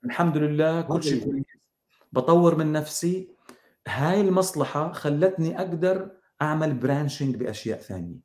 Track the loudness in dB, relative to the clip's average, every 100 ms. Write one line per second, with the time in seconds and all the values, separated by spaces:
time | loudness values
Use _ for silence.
0 | -8 0 2 2 0 2 2 2 0 -2
1 | 0 -2 -2 -4 -6 -10 _ _ _ _
2 | _ -2 4 6 6 4 0 0 -4 -4
3 | -2 -2 -6 -20 _ -20 _ _ -10 -2
4 | 0 2 4 4 2 0 -2 -2 -4 -4
5 | -2 2 2 2 -2 -2 -4 0 0 0
6 | -4 -14 _ _ -2 0 0 0 0 0
7 | -2 -2 -4 -2 -4 -6 -6 -8 -8 -10
8 | -10 -12